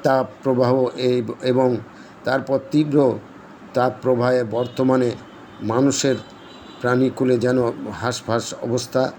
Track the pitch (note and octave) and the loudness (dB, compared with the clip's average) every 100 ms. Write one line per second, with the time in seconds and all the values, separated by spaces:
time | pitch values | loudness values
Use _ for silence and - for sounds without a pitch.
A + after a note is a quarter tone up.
0 | - C3 C3 - C3+ B2+ B2 C3 B2+ - | 2 2 0 -4 -2 2 4 4 0 0
1 | B2+ B2 A2 A#2 B2+ B2+ C3 A#2 A#2 - | 0 0 -2 -4 0 2 2 0 -6 -20
2 | - - - C3 A#2 C3+ - D3 D3+ C#3+ | -20 -10 -2 -2 0 -2 0 0 2 2
3 | C3+ G#2+ - - - - - B2+ B2+ - | 2 0 -8 -20 -20 -20 -8 -2 -2 -2
4 | B2 B2 B2 B2+ A#2 A2+ B2 - C3 C3 | 0 2 2 2 0 -4 -6 -2 2 2
5 | B2 A2 - - - - G#2+ A2+ C#3 C3+ | 2 -2 -12 -20 -20 -10 -2 2 2 2
6 | C#3 A#2+ - - - - - - B2 B2+ | 0 -2 -6 -20 -20 -20 -20 -6 0 2
7 | C3 B2+ B2+ B2 B2 B2+ A#2 - A2 G#2 | 2 0 0 2 2 2 0 -2 -10 -6
8 | A2+ B2 - A2+ A2+ - A#2+ B2 B2 C3 | -6 -6 -2 -2 -2 -8 -4 -4 -2 -2
9 | C3 | -2